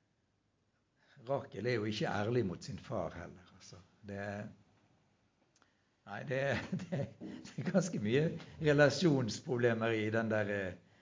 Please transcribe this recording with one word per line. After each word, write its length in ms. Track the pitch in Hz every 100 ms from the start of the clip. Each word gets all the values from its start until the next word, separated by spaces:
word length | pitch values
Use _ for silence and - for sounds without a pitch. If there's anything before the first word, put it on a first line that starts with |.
| _ _ _ _ _ _ _ _ _ _ _ _ 117
Rakel 400 | 135 - 101 110
er 80 | 120
jo 80 | 107
ikke 220 | 104 160
ærlig 340 | 98 104 123 98
mot 160 | 82
sin 140 | - 117
far 320 | - 113 82
heller, 360 | 87 85 - -
altså. 220 | - - 95 90 _ 101
Det, 160 | 98 101 101 104 - _ _ _ _ _ _ _ _ _ _ _ _ _ _ -
nei, 140 | 104 -
det, 100 | 127 139 113
<laughs> 160 | - 180 -
det, 160 | 139 - -
det 320 | - - - -
er 100 | 143
ganske 320 | 190 - 196
mye 220 | 107 127 160 160 - -
relasjonsproblemer 1300 | 156 147 143 - 175 139 117 - - 123 120 113 113 113
i 100 | 107
den 180 | 113 113
der, 220 | 107 101 101
eh, 240 | 95 85 _ _